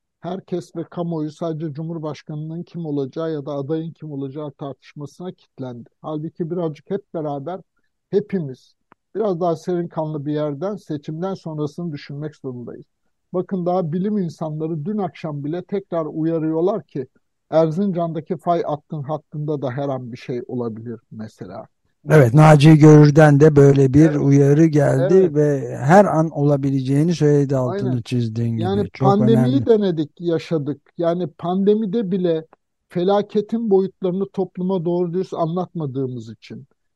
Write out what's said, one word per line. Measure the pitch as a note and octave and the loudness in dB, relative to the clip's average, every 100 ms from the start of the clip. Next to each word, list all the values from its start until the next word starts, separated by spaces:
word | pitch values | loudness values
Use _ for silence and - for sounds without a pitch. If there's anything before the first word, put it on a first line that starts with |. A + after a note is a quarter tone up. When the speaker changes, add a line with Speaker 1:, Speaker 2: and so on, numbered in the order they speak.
| _ _ | _ _
Speaker 1:
herkes | E3 F#3+ - F3 - E3+ | -12 -12 -8 -10 -8 -12
ve | |
kamuoyu | D#3+ - E3+ E3 D3+ | -12 -8 -6 -6 -6
sadece | - E3+ D3+ E3 | -8 -8 -6 -8
Cumhurbaşkanının | C#3 D#3+ E3+ D3+ C#3 - D3+ D#3 E3 | -10 -10 -10 -10 -12 -12 -12 -10 -12
kim | E3+ F3 D#3+ | -12 -12 -6
olacağı | C#3+ C3 D#3+ E3 | -6 -6 -6 -8
ya | D#3 C#3 | -8 -8
da | |
adayın | C#3+ C#3 D#3+ E3 | -8 -6 -6 -8
kim | - D#3 | -12 -14
olacağı | C#3 C#3 C#3 D3 | -10 -10 -10 -14
tartışmasına | - C#3+ C3+ _ - C#3+ - F3+ | -12 -14 -14 _ -16 -16 -14 -16
kilitlendi. | F3+ _ - B2+ A#2+ - _ | -16 _ -16 -14 -14 -18 _
Halbuki | C#3+ D#3 D#3+ - E3 | -10 -10 -10 -8 -8
birazcık | F3 D#3+ D3 - | -4 -6 -6 -10
hep | F#3+ - | -10 -8
beraber | F3 D3+ C#3+ C#3 F#3+ - _ _ _ _ | -8 -8 -8 -8 -12 -14 _ _ _ _
hepimiz | G3 G#3 G3 C#3+ B2+ _ _ _ _ _ F#3 | -4 -2 -6 -6 -12 _ _ _ _ _ -6
biraz | G#3+ E3+ | -4 -2
daha | F3 D#3+ | -2 -4
serin | - F3 E3+ | -4 -4 -4
kanlı | - D#3 D#3 C#3+ | -6 -6 -6 -6
bir | |
yerden | D3+ D3+ C#3 F#3 G3+ | -4 -4 -6 -8 -10
seçimden | - D3+ - D#3 F#3+ | -10 -10 -10 -8 -8
sonrasını | F#3+ E3 D#3 D3 D3+ F3 | -8 -10 -8 -8 -8 -10
düşünmek | C#3+ - C#3+ D3+ - | -10 -12 -12 -12 -12
zorundayız. | C3+ B2 A#2 - - _ _ _ _ | -14 -12 -14 -18 -20 _ _ _ _
Bakın | F3+ F3+ F#3+ F3 | -8 -6 -4 -2
daha | F3+ E3 | -2 -2
bilim | F3+ G3 G#3+ | -4 -4 -4
insanları | E3+ - D#3+ D3+ D#3+ D#3+ D3+ | -4 -6 -10 -8 -8 -8 -6
dün | G#3+ | -6
akşam | F3+ - E3 D3 | -6 -8 -10 -8
bile | C#3+ F3 | -8 -8
tekrar | F3+ G3+ G3 E3+ D#3 | -6 -8 -6 -6 -4
uyarıyorlar | D#3+ D#3 E3 D#3 D#3+ F3+ G#3+ | -4 -2 -2 -2 0 0 -2
ki | - D3+ - _ _ _ - | -6 -10 -12 _ _ _ -2
Erzincan'daki | D#3 D#3+ D#3 G3+ E3+ E3+ D#3+ - F3+ | 2 2 2 -2 -2 -4 -6 -6 -6
fay | F3+ E3+ | -2 -2
hattın | - D3 - D#3 | -2 -6 -8 -10
hattında | B2+ D3+ _ D3+ D3+ D3+ | -6 -8 _ -10 -6 -4
da | C3+ | -4
her | B2 C#3 | -6 -6
an | C3 B2 | -6 -10
bir | A#2+ | -14
şey | - B2 - | -10 -10 -8
olabilir | B2 A#2 G#2+ A#2 A2 _ | -6 -6 -8 -12 -14 _
mesela. | A2 A2 - G2 G2 - _ _ _ D3 | -16 -16 -16 -16 -16 -18 _ _ _ 2
Speaker 2:
Evet, | D#3 A#2+ | 6 6
Naci | C#3+ D#3 D3+ D3+ D#3 | 8 8 8 8 10
Görür'den | D#3 D3+ D3 C#3+ D3+ C#3 | 10 10 10 8 6 8
de | D#3 C#3+ | 6 8
böyle | C#3 C#3 C3+ | 6 6 4
bir | C#3 D#3+ | 6 4
Speaker 1:
Evet. | D3 | 4
Speaker 2:
uyarı | C#3 C#3 C#3 D3 E3 | 4 4 6 4 4
geldi | D3 C3+ C3 F3+ F#3+ | 4 2 2 4 4
Speaker 1:
Evet. | F3+ D3 | 4 2
Speaker 2:
ve | D3 C#3 B2 B2 | 0 0 -4 -4
her | C3 F#3+ F#3 | 4 6 6
an | D3+ D#3+ | 4 0
olabileceğini | D3 C#3+ C#3 C#3 C3+ B2+ C#3 E3 | 0 0 2 0 -2 0 2 2
söyledi, | D#3 D3 D3 C3+ C3+ | 2 2 4 2 0
altını | B2+ A#2+ B2+ | -2 -4 -4
Speaker 1:
Aynen. | B2+ | -4
Speaker 2:
çizdiğin | - B2 A#2 A2+ A#2 | -4 -4 -2 -4 -4
gibi. | A2+ | -2
Speaker 1:
Yani | C#3+ G3+ G3 | -2 -2 -4
Speaker 2:
Çok | - G3 | -2 2
Speaker 1:
pandemiyi | G3+ A3 A3+ A#3+ C4+ | 4 4 4 2 0
Speaker 2:
önemli. | C4 | 2
Speaker 1:
denedik, | A3 G3 D#3+ D3 - | 2 2 -2 -6 -6
yaşadık. | E3+ D#3+ - E3 C#3 D3 _ - | -4 -4 -2 -4 -4 -8 _ -4
Yani | E3 F3 E3+ | -2 -2 -4
pandemide | - E3+ F#3 G3 G#3+ A3 A3+ F#3+ | -8 -6 -2 2 2 0 -4 -2
bile | F#3+ F3+ D#3+ D#3+ _ _ _ _ | -2 0 -2 -6 _ _ _ _
felaketin | F3+ F3+ G3+ G#3 G#3+ G#3 A3+ A#3 | -4 0 0 0 -4 -4 -4 0
boyutlarını | F#3+ F#3+ - F#3+ F#3 F#3+ | 0 0 -4 -6 -4 -6
topluma | - F3+ - F3+ F#3+ E3 | -6 -8 -6 -4 -4 -2
doğru | F3 F3 | -2 -2
dürüst | F3 F3+ | -4 -6
anlatmadığımız | - E3 F3 F3 E3+ D3 B2+ C3 B2+ A2+ | -4 -4 -4 -6 -8 -8 -6 -6 -8 -14
için, | G#2+ - - C3 _ _ | -18 -18 -18 -20 _ _